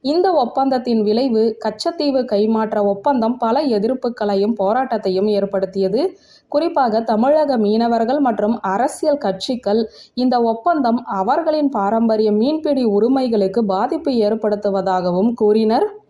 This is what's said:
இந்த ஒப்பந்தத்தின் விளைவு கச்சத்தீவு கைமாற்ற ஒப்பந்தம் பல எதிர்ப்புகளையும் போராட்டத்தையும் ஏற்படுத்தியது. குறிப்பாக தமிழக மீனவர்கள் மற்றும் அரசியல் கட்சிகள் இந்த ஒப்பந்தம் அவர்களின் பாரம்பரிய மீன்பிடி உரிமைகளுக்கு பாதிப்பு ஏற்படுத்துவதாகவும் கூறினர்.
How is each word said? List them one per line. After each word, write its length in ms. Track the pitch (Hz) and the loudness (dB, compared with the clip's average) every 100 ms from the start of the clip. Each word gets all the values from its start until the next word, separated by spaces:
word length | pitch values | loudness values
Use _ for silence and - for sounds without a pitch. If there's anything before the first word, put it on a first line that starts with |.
இந்த 280 | 262 320 381 | 0 0 2
ஒப்பந்தத்தின் 680 | 330 233 - 269 254 247 226 | 2 0 0 0 0 0 0
விளைவு 560 | 208 226 269 220 226 220 | 2 0 0 2 0 -2
கச்சத்தீவு 600 | 220 214 339 339 294 262 | -8 -4 -6 -2 0 0
கைமாற்ற 600 | 247 202 214 220 220 220 | 0 0 2 0 0 0
ஒப்பந்தம் 520 | 202 202 285 262 220 247 | 0 0 0 0 0 -2
பல 280 | 226 262 | 0 0
எதிர்ப்புகளையும் 880 | 302 214 220 262 240 240 208 196 208 233 | 0 0 0 -2 -4 -4 -2 0 0 0
போராட்டத்தையும் 640 | 190 220 262 220 190 185 208 | 0 0 -2 -2 -2 0 0
ஏற்படுத்தியது. 920 | 202 196 196 190 190 190 214 370 - _ - _ | 0 0 -2 -4 -2 0 0 -2 -4 _ -20 _
குறிப்பாக 540 | 294 339 294 247 214 | -2 0 0 0 0
தமிழக 540 | 226 214 254 311 294 254 | 0 0 2 2 2 0
மீனவர்கள் 640 | 208 220 233 233 226 285 | 2 2 2 0 0 0
மற்றும் 420 | 269 208 208 233 | 0 0 -2 -2
அரசியல் 580 | 196 196 277 - 311 285 | -2 -2 -2 -2 -2 0
கட்சிகள் 680 | 202 185 - 247 202 220 220 - - | -2 -4 -6 -4 0 0 -2 -8 -12
இந்த 280 | - 254 247 | -2 0 2
ஒப்பந்தம் 600 | 233 226 349 320 240 240 | 0 0 0 0 0 0
அவர்களின் 640 | 247 202 190 302 320 302 285 | -2 -4 0 0 0 0 0
பாரம்பரிய 640 | 254 196 226 226 220 220 | 0 0 2 2 2 2
மீன்பிடி 520 | 208 247 311 311 277 | 2 0 0 0 0
உரிமைகளுக்கு 800 | 233 202 233 269 254 220 190 208 | 2 2 2 2 0 0 0 0
பாதிப்பு 460 | 208 190 254 320 294 | 0 0 -2 -2 -2
ஏற்படுத்துவதாகவும் 1200 | 247 208 220 220 208 208 196 190 185 180 180 220 | 0 0 0 -2 -2 -2 -2 0 0 0 0 0
கூறினர். 640 | 233 208 214 220 233 403 - _ | 2 2 4 2 2 0 -6 _